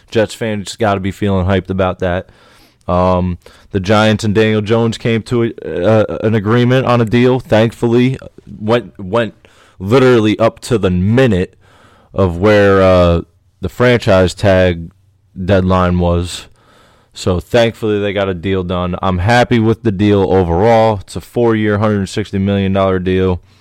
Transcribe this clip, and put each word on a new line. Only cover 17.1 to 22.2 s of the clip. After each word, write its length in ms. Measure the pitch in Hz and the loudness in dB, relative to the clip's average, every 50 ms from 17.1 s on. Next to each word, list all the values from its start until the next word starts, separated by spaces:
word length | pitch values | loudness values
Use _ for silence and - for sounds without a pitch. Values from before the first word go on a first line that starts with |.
So 280 | _ - - 104 92 87 | _ -8 -4 -4 -4 -4
thankfully 580 | - - - 120 117 117 104 - - 107 107 104 | -4 -2 0 0 0 0 -2 -4 -4 -2 -2 -2
they 140 | 101 104 | -2 -2
got 160 | 95 101 98 95 | -2 -2 -2 -4
a 60 | 95 | -4
deal 280 | 85 80 98 95 92 | -6 -4 -4 -4 -4
done. 320 | 92 87 92 90 90 87 90 - | -4 -4 -4 -4 -4 -4 -6 -4
I'm 160 | - 95 92 90 | -4 -4 -2 -2
happy 400 | 87 104 120 123 120 - 123 117 | 0 2 2 2 2 2 0 0
with 240 | 110 113 113 - | 2 0 0 -2
the 80 | - 113 | -2 -4
deal 420 | 101 90 104 104 101 101 95 - | -2 0 2 2 2 2 2 2
overall. 640 | 90 95 92 85 82 85 101 117 117 113 110 113 110 98 | 2 2 2 2 0 2 2 2 4 4 2 2 0 -2
It's 180 | - - - | -6 -12 -14
a 40 | 92 | -14
four-year, 580 | - - - 123 120 117 113 110 107 107 104 101 | -14 -8 -4 -2 0 0 0 0 0 0 0 0
hundred 280 | 107 107 107 101 98 | 0 0 0 -2 -4
sixty 320 | 90 - 113 | -4 -6 -8